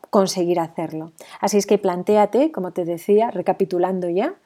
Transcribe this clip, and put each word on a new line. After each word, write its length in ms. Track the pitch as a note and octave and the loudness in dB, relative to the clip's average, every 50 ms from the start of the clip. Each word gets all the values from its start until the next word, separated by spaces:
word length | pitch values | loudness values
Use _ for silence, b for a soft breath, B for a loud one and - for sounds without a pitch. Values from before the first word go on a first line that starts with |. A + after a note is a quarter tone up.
| - - | -6 0
conseguir 500 | - G#3 F#3+ F#3 - F#3+ E3+ F3 F3 F3 | 2 2 2 2 0 -2 0 0 0 0
hacerlo. 520 | E3 D#3+ - - D#3+ D#3 D#3+ D#3 D#3+ E3 - - B B B B | -2 -4 -6 -8 -8 -6 -8 -10 -10 -12 -16 -20 B B B B
Así 180 | B G3 G#3 G3+ | B 0 0 0
es 80 | G3 | 2
que 100 | G3+ G#3+ | 2 2
plantéate, 760 | G3+ - F#3 F3 F3+ F3+ - G#3 G#3 G#3 G3+ - A#3+ D4+ D#4+ | 2 2 0 -2 -2 0 2 4 4 4 4 2 2 0 0
como 200 | D#4 G3 F3+ F3+ | -2 -4 -8 -6
te 120 | - F#3 F3 | -6 -4 -4
decía, 460 | E3 F3 E3 - - G3+ G#3 A3+ A#3+ | -4 -6 -4 0 2 4 4 2 0
recapitulando 800 | - F3+ E3 G3+ F3+ - F#3+ - F3+ F3 F3 F3+ F#3+ F3+ F3+ E3+ | -2 -4 -2 -2 -2 0 -2 -2 0 0 0 0 -2 -2 -4 -2
ya, 260 | E3+ F#3+ B3 E4 G4+ - b | -2 -2 -2 -2 -4 -10 b